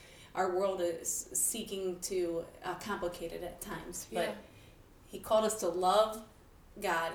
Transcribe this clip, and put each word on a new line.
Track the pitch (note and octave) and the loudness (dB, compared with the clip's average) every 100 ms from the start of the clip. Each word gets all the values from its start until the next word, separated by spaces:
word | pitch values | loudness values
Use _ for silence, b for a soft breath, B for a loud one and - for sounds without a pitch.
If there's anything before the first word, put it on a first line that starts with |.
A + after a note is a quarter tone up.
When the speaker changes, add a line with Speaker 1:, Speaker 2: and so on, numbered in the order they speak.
| B B B F3+ | B B B 0
Speaker 1:
our | F#3+ F3+ | 2 4
world | G3 F#3 | 2 2
is | F3 E3 - - - | 0 0 -4 -4 -2
seeking | - - A3 - G3 F#3 F3 | 0 0 0 -4 -2 -2 -4
to, | - F#3 E3+ E3 - - | -2 0 0 0 -4 -8
uh, | - F3 | -6 -6
complicate | G#3+ G3 F3 - E3 | -4 -2 -2 -4 -8
it | E3 | -6
at | F3 - | -8 -8
times. | - E3 - F3+ - | -10 -8 -8 -10 -4
But | F3 E3+ | -2 -2
Speaker 2:
Yeah. | - b b b b - - - | -2 b b b b -20 -20 -14
Speaker 1:
he | G3 | -12
called | - A3 G#3+ | 4 4 4
us | - | 2
to | F3+ | 0
love | F3+ F3+ G#3 A3 A3 - - - - - G#3 | 4 6 6 6 0 -12 -20 -20 -20 -20 -4
God | G3 E3 E3 | 0 2 0